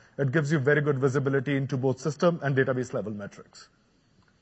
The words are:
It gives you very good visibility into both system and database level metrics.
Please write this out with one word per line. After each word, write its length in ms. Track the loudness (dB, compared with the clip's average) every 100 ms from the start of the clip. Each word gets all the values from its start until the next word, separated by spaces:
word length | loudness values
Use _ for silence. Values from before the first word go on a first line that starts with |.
| _ -4
It 140 | 0
gives 200 | 0 2
you 80 | 2
very 220 | 4 4
good 180 | 2 0
visibility 580 | 0 0 0 0 0 -2
into 180 | -2 -2
both 240 | -2 -2
system 400 | -4 0 0 2
and 120 | 0 2
database 380 | 2 0 -4
level 180 | -6 -6
metrics. 560 | -8 -12 -14 -20 -20 -20 _ _ _ _ _ _ _